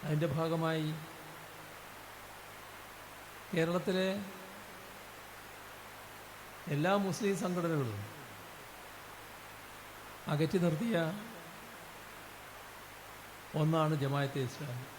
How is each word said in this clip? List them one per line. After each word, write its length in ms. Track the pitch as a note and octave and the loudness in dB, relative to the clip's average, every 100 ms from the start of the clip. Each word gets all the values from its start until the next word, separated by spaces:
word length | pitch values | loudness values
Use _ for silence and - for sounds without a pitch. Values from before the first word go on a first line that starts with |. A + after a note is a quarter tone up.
അതിൻ്റെ 240 | D3 D3+ E3 C#3+ | 4 4 6 4
ഭാഗമായി 520 | D#3+ E3 D#3+ D#3+ D#3 D#3 - - - - - - - - - - - - - - - - - - - - - - - - - | 4 4 4 4 2 0 -6 -10 -12 -12 -12 -12 -12 -12 -12 -12 -12 -12 -12 -12 -12 -12 -12 -12 -12 -14 -14 -14 -14 -14 0
കേരളത്തിലെ 540 | F3 E3 F3 F3 F#3 F#3 G3 F#3+ - - - - - - - - - - - - - - - - - - - - - - - - C#3+ | 4 6 6 6 6 6 4 -2 -8 -10 -12 -12 -12 -12 -12 -12 -14 -14 -14 -12 -12 -12 -12 -12 -12 -12 -12 -12 -12 -12 -10 0 4
എല്ലാ 180 | E3 G3+ F#3+ | 6 6 6
മുസ്ലിം 300 | - G3+ F#3+ | 4 4 4
സംഘടനകളും 580 | F#3+ F3+ E3+ D#3 B2 G#2 G#2+ - - - - - - - - - - - - - - - - - - - - - - | 2 4 4 4 4 0 -6 -8 -12 -12 -12 -12 -14 -12 -14 -12 -12 -12 -12 -12 -12 -14 -14 -12 -12 -12 -12 -8 0
അകറ്റി 260 | D3+ D#3 F#3+ E3+ | 4 6 6 6
നിർത്തിയ 320 | D#3 A#3 G3 D#3+ G#3 - - - - - - - - - - - - - - - - - - - - - - - - | 6 4 4 4 0 -6 -10 -12 -12 -12 -12 -12 -12 -12 -12 -12 -14 -14 -12 -12 -12 -12 -14 -12 -12 -12 -14 -4 4
ഒന്നാണ് 340 | D#3 D#3+ D#3 D#3 | 6 8 6 6
ജമാഅത്തെ 400 | C3+ C#3+ C#3 C#3 B2 | 4 4 4 2 0
ഇസ്ലാമി. 380 | - C#3+ B2 C3+ | 0 -4 -4 -6